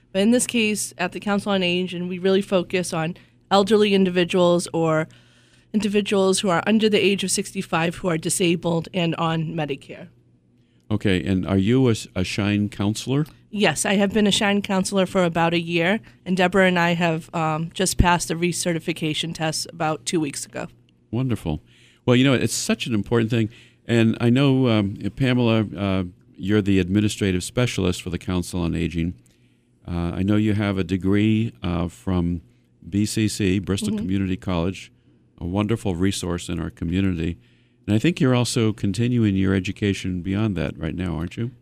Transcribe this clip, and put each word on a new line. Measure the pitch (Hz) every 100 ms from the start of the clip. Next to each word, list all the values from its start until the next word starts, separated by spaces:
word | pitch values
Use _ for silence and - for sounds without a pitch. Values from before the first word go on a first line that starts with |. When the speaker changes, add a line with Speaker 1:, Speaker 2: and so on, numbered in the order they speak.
| _
Speaker 1:
But | 190
in | 214
this | 240 -
case, | 240 214 202 - -
at | 180
the | 180
Council | - 202 208
on | 196
Age, | 180 175 180
and | 175 180
we | 185
really | 185 190
focus | 202 190 175 185 175
on | 170 160 180 - _ -
elderly | 196 196 214 208
individuals | 196 185 180 175 185 175 175 -
or | 165 160 156 160 - _ _ _ _ _
individuals | 208 208 208 202 202 190 190
who | 208
are | 165 -
under | 220 220
the | 202
age | 180 202 185
of |
sixty-five | - 190 190 - 165 170 175
who | 190
are | 165
disabled | 175 - 175 170 175 165 160
and | 180 170 160
on | 165 165 160
Medicare. | 165 147 139 - - 170 _ _ _ _ _ _ _ -
Speaker 2:
Okay, | 107 107 92
and | 78 92 85
are | 98
you | 98 131 127
a, | 110 - -
a |
Shine | 92 - 101 104 104
counselor? | - 101 110 - 139 156 - _
Speaker 1:
Yes, | 202 196 151 208
I |
have | 196 202
been | 214 208
a |
Shine | 190 208 202
counselor | 196 190 185 196 180
for | 196
about | 175 170 165
a | 175
year, | 170 170 165 220 - - -
and | 185
Deborah | 180 196 185
and | 180
I | 170 170
have, | 175 160 - 165
um, | 160 156 165 -
just | 185 -
passed | 180 175 -
the |
recertification | 165 175 170 180 165 165 156 160 151 165 165
test | 160 156 -
about | 170 156 156 -
two | 175
weeks | 147 131 -
ago. | 127 117 - _ _ _
Speaker 2:
Wonderful. | 113 131 107 85 78 - _ _ _ -
Well, | 123
you |
know, | 135
it's | 127 110 -
such | - 214 -
an | 110
important | 98 117 113
thing. | 117 107 - - _ -
And | 117 113 -
I | 117
know, | 123 139 131 131
um, | 110 98 101 101 -
Pamela, | 131 123 117 110 107 82
uh, | 98 95 90 - _ -
you're | 95 107
the | 98 95
administrative | 90 101 107 - 101 90
specialist | - - 120 - 92 90
for | -
the | 85
Council | - 90 87 90
on | 85
Aging. | 80 82 82 85 87 _ _ _ _ _ _ -
Uh, | 87 85 -
I |
know | 95 107
you | 107 101
have | 101 95
a |
degree, | 85 95 92 104 107 110 113 -
uh, | 90 85 87
from | - - 90 85 87 - _ _ _ 85
B | 98 104
C | - 107
C, | - 101 98
Bristol | 90 101 208
Speaker 1:
Mm-hmm. | 208
Speaker 2:
Community | 90 98 95 92
College, | - 87 87 90 - _ _ _ _ -
a | 85
wonderful | 95 104 113 104 85
resource | 95 98 90 87 -
in | 87
our | 82
community. | - 85 90 95 85 80 87 _ _ _ _ -
And | 110
I |
think | 151 175
you're | 135 123
also | 120 - 110
continuing | 101 101 95 120 123 107 95
your | 95 95
education | 92 95 104 95 95 90
beyond | 87 98 110 87
that | 73 -
right | 78
now, | - 90 78
aren't | 87 -
you? | 117 -